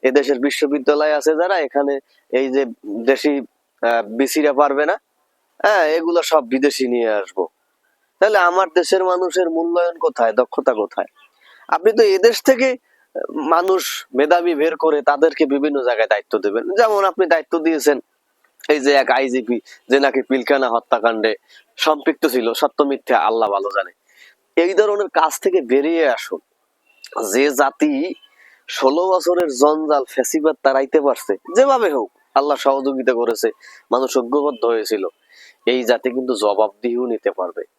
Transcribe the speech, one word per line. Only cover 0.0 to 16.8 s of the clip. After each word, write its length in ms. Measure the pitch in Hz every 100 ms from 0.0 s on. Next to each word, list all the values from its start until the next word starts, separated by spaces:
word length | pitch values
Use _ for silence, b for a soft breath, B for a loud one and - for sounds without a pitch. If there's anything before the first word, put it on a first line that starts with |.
এদেশের 360 | 131 131 135 135 139
বিশ্ববিদ্যালয় 680 | - 147 143 131 147 151 151
আছে 140 | 151 156
যারা, 160 | 175 190 143
এখানে 280 | 143 143 139 _ _ _
এই 140 | 127 135
যে 80 | 131 131 117 - 104 117
দেশি, 220 | 135 151 143 117 _ _ _
আহ, 200 | 117 117 208 233
বিসিরা 340 | 135 156 147 135
পারবে 240 | 143 139 151
না, 60 | 208 _ _ _ _ _ _
হ্যাঁ, 200 | - 208 156 160
এগুলো 240 | 165 170 156
সব 100 | 160 120
বিদেশি 300 | 131 139 - 131
নিয়ে 160 | 120 117 104
আসবো, 240 | 95 - 87 _ _ _ _ _ _ _
তাহলে 180 | 208 208 175
আমার 180 | 180 185 170
দেশের 240 | 170 190 185
মানুষের 360 | 180 180 180 170 165
মূল্যায়ন 400 | 170 170 175 170
কোথায়, 280 | 165 - 113 110
দক্ষতা 320 | 123 - 135 113
কোথায়? 280 | 101 - 92 _ b b b b b
আপনি 220 | 160 185 220
তো 40 | 208 190
এদেশ 200 | 214 226 -
থেকে 200 | 262 262 254 _ _ _ - - - 147
মানুষ 280 | 165 185 185 - - - 127
মেধাবী 340 | 151 175 175 156
বের 140 | 160 160
করে 140 | 160 147 135
তাদেরকে 340 | 143 160 - 151
বিভিন্ন 240 | 139 147 143 123
জায়গায় 220 | 110 110
দায়িত্ব 220 | 104 - 107
দেবেন। 200 | 98 107 -
যেমন 240 | 196